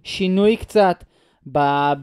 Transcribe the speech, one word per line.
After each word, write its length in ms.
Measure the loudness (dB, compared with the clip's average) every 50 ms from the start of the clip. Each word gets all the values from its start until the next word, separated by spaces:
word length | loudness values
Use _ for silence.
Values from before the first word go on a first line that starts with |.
| -18
שינוי 520 | -14 -8 -6 -4 -2 0 2 2 2 0
קצת 480 | 0 -4 -4 0 2 2 2 0 -2 -8 -20 _ _ _ _ _ _ -12 -6 -2
ב-, 400 | 0 0 0 0 0 0 0 -2 -2